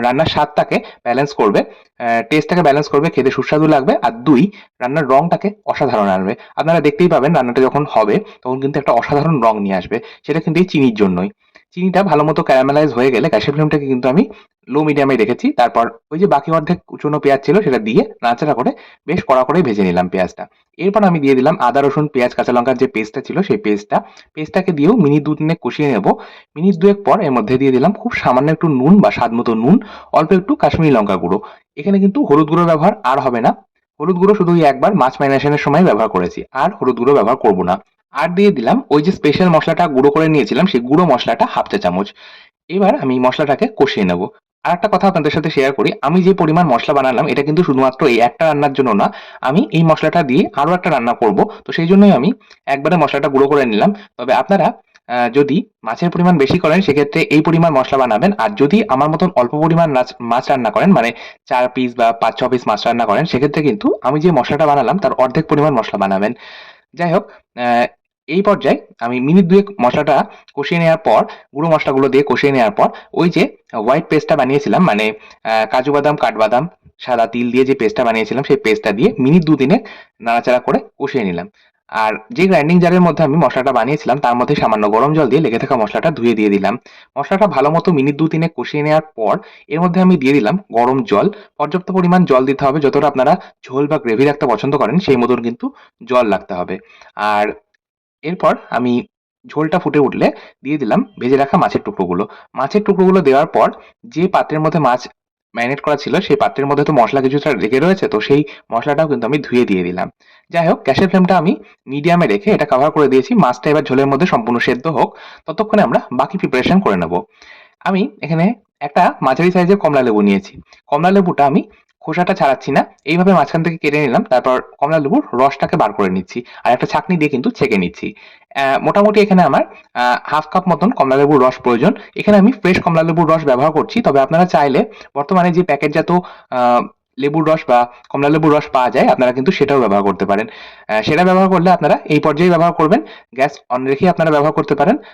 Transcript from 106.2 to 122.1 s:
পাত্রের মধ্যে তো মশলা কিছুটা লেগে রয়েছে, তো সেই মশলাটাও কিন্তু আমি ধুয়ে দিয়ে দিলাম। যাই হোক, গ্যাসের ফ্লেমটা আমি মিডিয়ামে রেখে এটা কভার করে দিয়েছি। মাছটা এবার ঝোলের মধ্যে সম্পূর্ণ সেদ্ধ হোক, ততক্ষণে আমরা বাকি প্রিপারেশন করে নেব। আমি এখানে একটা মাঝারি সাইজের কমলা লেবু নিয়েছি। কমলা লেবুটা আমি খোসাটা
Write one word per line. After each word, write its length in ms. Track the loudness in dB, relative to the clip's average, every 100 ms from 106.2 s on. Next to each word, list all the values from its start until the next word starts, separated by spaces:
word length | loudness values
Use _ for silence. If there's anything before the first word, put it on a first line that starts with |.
| 0 0
পাত্রের 300 | 0 -2 -2
মধ্যে 180 | 0
তো 100 | 2
মশলা 280 | 2 2 0
কিছুটা 300 | 0 0 -2
লেগে 260 | -2 0 0
রয়েছে, 280 | 2 0 -2
তো 120 | -2
সেই 240 | 0 0 0 -8 -8
মশলাটাও 360 | -4 -2 0 0
কিন্তু 200 | -2 -2
আমি 100 | -4
ধুয়ে 280 | -2 0 2
দিয়ে 180 | 0
দিলাম। 260 | -2 -6 -8 -12 _ _ _
যাই 180 | -2 0
হোক, 160 | 0
গ্যাসের 260 | 0 0 2
ফ্লেমটা 280 | 2 2 2
আমি 180 | 0 -2 -6 _ -10
মিডিয়ামে 400 | -4 0 2 2
রেখে 240 | 0 0
এটা 140 | 0 2
কভার 260 | 2 2
করে 160 | 2 2
দিয়েছি। 260 | 2 2
মাছটা 360 | 2 0 0 0
এবার 140 | 0
ঝোলের 240 | 0 0 0
মধ্যে 180 | 0 0
সম্পূর্ণ 340 | -2 -2 -2
সেদ্ধ 280 | -2 -2 -4
হোক, 300 | -2 -2 -4 -20 -16 -10
ততক্ষণে 360 | -6 -2 0
আমরা 180 | 0 -2 -4
বাকি 260 | -4 -4 -4
প্রিপারেশন 420 | -4 -2 0 2
করে 160 | 2 0
নেব। 260 | -2 -4 -6 _ -20 -20 -20 _
আমি 300 | -4 -2 -4 -8
এখানে 320 | -6 -2 0 -2 _ _
একটা 340 | -6 0 0 0
মাঝারি 300 | -2 0 0
সাইজের 260 | 2 2 2
কমলা 240 | 2 0
লেবু 200 | 2 2
নিয়েছি। 400 | 2 0 -4 -14 -20 _ _
কমলা 240 | 0 2
লেবুটা 340 | 2 2 2 2
আমি 180 | 0 -4 _ _ _
খোসাটা 340 | -8